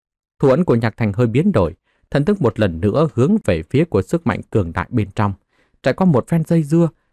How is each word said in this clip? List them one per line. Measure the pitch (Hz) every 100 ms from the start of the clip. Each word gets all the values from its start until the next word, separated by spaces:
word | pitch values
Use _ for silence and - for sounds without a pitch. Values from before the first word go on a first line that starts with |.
| _ _ _ -
Thủ | 139
ấn | 131
của | 180 117
Nhạc | 113 -
Thành | 110
hơi | 101 120
biến | 120 196
đổi, | 123 80 - _ _ -
thần | 143 147
thức | 208
một | 120 -
lần | 104 82
nữa | 101 120 156
hướng | - 143 214 -
về | 82
phía | - 131 170
của | 101
sức | - 170 113
mạnh | 92 -
cường | 113 85
đại | 90 -
bên | 117 95
trong. | - 101 95 _ _ _ _
Trải | 135
qua | 127 185
một | 139 -
phen | 170
dây | 160 170
dưa, | 143 165 165 - _